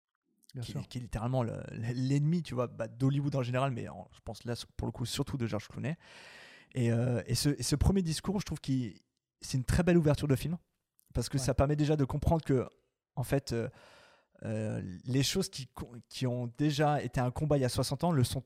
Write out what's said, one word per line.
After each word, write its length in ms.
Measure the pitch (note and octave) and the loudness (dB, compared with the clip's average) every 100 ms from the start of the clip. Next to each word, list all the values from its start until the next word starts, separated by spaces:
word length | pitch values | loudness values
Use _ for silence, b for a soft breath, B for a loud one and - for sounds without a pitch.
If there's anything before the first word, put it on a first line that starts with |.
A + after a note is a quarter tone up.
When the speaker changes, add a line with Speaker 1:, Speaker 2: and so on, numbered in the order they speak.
| _ _ _ _ _ C3+ | _ _ _ _ _ -12
Speaker 1:
Bien 80 | |
Speaker 2:
qui, 80 | A2+ | -8
Speaker 1:
sûr. 160 | C#3+ - | -8 -8
Speaker 2:
qui 100 | B2 | -8
est 40 | |
littéralement 420 | A#2+ A2+ A#2 C3 | -6 -4 -2 0
le, 180 | A2+ - - - A2+ | 0 -4 -8 -8 -4
l'ennemi, 480 | B2 C3 C#3+ D3 F3 | -2 2 2 2 0
tu 140 | D#3 B2 | -2 -4
vois, 100 | A#2+ | -4
bah, 200 | G#2 A2+ | -4 -8
d'Hollywood 480 | A#2 C3+ C#3 C#3+ C#3 | 0 2 2 0 -2
en 80 | |
général, 280 | A#2+ B2+ C#3 | 0 0 0
mais 160 | A#2 G2+ | -2 -6
en, 200 | D#2+ F#2 | -10 -16
je 60 | - | -18
pense 220 | - A2 A#2 | -14 -10 -6
là, 100 | A#2+ - - | -6 -6 -6
pour 100 | A#2 | -6
le 40 | |
coup, 140 | - B2 | -4 -4
surtout 320 | - C#3+ - | -2 -2 -2
de 80 | A#2 | -2
George 220 | G#2 - | -4 -6
Clooney. 280 | - A2 E3 B B B B B B B | -8 -6 -8 B B B B B B B
Et, 180 | - A#2+ | 0 2
euh, 300 | A#2 B2 A#2+ - | 2 2 0 0
et 80 | A#2+ | 0
ce, 140 | D3 | 2
et 120 | C#3+ | 0
ce 120 | A#2+ C#3+ | 0 2
premier 260 | - G3 | 4 4
discours, 380 | E3+ D3+ - G3 | 2 -2 -2 -4
je 60 | - | -4
trouve 140 | D#3 | -6
que 120 | - C3 A#2+ - _ _ _ _ | -2 -2 -2 -8 _ _ _ _
c'est 160 | - C3 | -4 -2
une 60 | B2 | 0
très 180 | - | 2
belle 140 | F3 F3 | 6 6
ouverture 280 | D3+ C#3+ C#3+ | 6 4 4
de 80 | B2+ | 2
film, 220 | C#3+ E3+ _ _ _ _ _ | 0 -6 _ _ _ _ _
parce 160 | - A#2 | -4 -2
que 80 | C#3 | -2
Speaker 1:
Ouais. 60 | |
Speaker 2:
ça 100 | C3 | 0
permet 220 | B2+ C#3 D3 | 2 2 4
déjà 200 | D3 D3+ | 4 4
de 80 | C3+ | 2
comprendre 380 | D3+ - E3 | 2 2 2
que, 240 | - C3+ - _ _ _ _ - | 4 2 0 _ _ _ _ -8
en 80 | |
fait, 300 | B2 C#3 - | 0 0 0
euh, 160 | A#2 A2+ B B B B B B - | -4 -4 B B B B B B -14
euh, 380 | - A2 A2 A2 G2+ F2+ - | -8 -4 -4 -6 -6 -10 -2
les 160 | B2+ | 0
choses 280 | C3+ F#3+ F#3 | 2 0 -2
qui, 200 | - C3 - - A#2+ - | -6 -14 -12 -12 -14 -14
qui 160 | - C3 | -4 -2
ont 220 | B2 A#2+ A2+ | -2 -4 0
déjà 460 | D3 C#3+ D3 D3 | 0 2 2 2
été 160 | A#2+ - | 0 0
un 80 | B2+ | 0
combat 280 | - D3+ D3 | 0 2 2
il 40 | |
y 40 | B2+ | 2
a 40 | |
soixante 340 | - C3 C#3 | 0 -2 0
ans 80 | E3+ | 0
le 120 | E3 | 4
sont 180 | A#2+ C#3 | 2 0